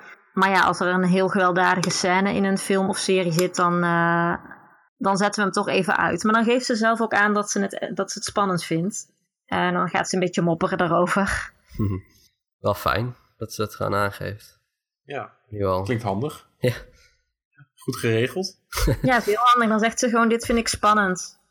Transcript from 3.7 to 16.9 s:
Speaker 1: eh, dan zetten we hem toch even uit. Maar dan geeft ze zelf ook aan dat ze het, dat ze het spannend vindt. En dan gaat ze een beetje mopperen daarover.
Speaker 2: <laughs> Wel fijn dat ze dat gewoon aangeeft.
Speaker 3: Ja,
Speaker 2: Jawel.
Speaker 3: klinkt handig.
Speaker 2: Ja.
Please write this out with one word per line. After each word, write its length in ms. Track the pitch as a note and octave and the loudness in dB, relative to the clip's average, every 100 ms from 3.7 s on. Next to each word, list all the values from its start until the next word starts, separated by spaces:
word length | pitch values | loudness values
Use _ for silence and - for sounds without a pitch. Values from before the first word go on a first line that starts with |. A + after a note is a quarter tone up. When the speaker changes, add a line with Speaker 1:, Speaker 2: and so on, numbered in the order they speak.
| F3 | 2
Speaker 1:
eh, 500 | F3 E3+ E3+ E3+ E3+ E3+ - - - _ _ - | 2 2 2 2 0 -2 -8 -20 -20 _ _ -6
dan 200 | G3 G3 | -2 2
zetten 180 | G#3 G#3 | 0 0
we 20 | |
hem 100 | G3 F3+ | -2 0
toch 40 | G3 | 0
even 300 | F#3+ E3 - | 0 0 0
uit. 260 | E3+ F3 | 0 0
Maar 100 | G#3+ | 2
dan 100 | A3+ | 2
geeft 220 | A3+ B3 B3 | 2 0 0
ze 100 | A#3 | 0
zelf 260 | A3+ A3+ | 0 0
ook 120 | A3+ | 0
aan 200 | G3+ G#3 | 2 2
dat 160 | G#3 G#3 | 0 -2
ze 80 | G#3 | -2
het, 300 | G3 - - | -4 -4 -8
dat 180 | F3+ G3 | -6 -6
ze 60 | - | -6
het 100 | - | -6
spannend 360 | - G3 F3+ | -2 0 -2
vindt. 440 | - E3 F3 - - _ _ _ - | -2 -4 -4 -6 -12 _ _ _ -6
En 280 | F#3 F3 | -2 0
dan 160 | F3 F3 | 0 -2
gaat 200 | F#3+ - | -2 -2
ze 60 | F#3 | 0
een 60 | |
beetje 200 | F3+ F3 | -2 0
mopperen 360 | E3+ E3 F#3 F#3 | 0 0 -2 0
daarover. 720 | F3+ E3+ F3 - G3 - - - _ - | 0 2 2 0 -2 -4 -8 -16 _ -6
Speaker 2:
<laughs> 840 | G#2 F#2+ - _ _ _ _ _ | -4 -4 -10 _ _ _ _ _
Wel 140 | G#2 | -4
fijn 420 | G2+ - - B2 B2 _ - | -2 -2 -2 -4 -8 _ -14
dat 160 | A2 | -12
ze 80 | - | -6
dat 140 | G#2+ - | -8 -6
gewoon 200 | G#2 G2+ | -4 -2
aangeeft. 640 | G2+ G2+ F#2+ G#2+ - _ _ _ _ _ | -2 -4 -10 -10 -16 _ _ _ _ _
Speaker 3:
Ja, 300 | - C#3 G#2 _ _ | -14 -12 -12 _ _
Speaker 2:
Jawel. 340 | G#2 G2 F#2 | -4 -2 -2
Speaker 3:
klinkt 200 | G2 A#2+ | -2 -2
handig. 440 | A2 G2 D3 - - _ | -2 -4 -4 -8 -20 _
Speaker 2:
Ja. 160 | B2 - - | -2 -2 -8